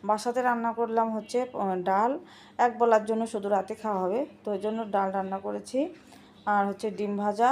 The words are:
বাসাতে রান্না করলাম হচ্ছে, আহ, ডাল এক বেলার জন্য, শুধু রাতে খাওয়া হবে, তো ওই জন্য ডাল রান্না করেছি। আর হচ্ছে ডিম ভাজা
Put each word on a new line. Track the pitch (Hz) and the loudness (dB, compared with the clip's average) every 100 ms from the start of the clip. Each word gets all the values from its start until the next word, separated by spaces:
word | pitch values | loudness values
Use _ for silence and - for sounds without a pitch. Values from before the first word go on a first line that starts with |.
বাসাতে | 202 214 240 247 | 0 0 0 0
রান্না | 247 233 233 | 0 2 -2
করলাম | 226 233 226 226 220 | -2 0 2 0 -2
হচ্ছে, | 214 240 | -4 -4
আহ, | 254 240 196 185 180 | -2 -2 -2 -2 2
ডাল | 190 226 302 - - - - | 2 2 0 -8 -20 -18 0
এক | 240 226 | 0 4
বেলার | 233 220 208 | 6 6 4
জন্য, | 220 226 | -2 -2
শুধু | 214 202 | -4 0
রাতে | 202 190 220 | 0 0 -6
খাওয়া | 220 196 | -4 -2
হবে, | 185 214 302 - | 0 -2 -4 -8
তো | - | -6
ওই | 202 208 | -4 -4
জন্য | 226 220 202 | -4 -2 0
ডাল | 196 196 | 0 -2
রান্না | 190 190 196 | -4 -6 -6
করেছি। | 208 202 254 330 - - - - - - | -8 -4 -2 -2 -6 -20 -20 -20 -10 0
আর | 208 202 | 2 2
হচ্ছে | 196 220 185 | 0 -6 -4
ডিম | 208 202 | -4 0
ভাজা | 208 202 240 | 0 4 4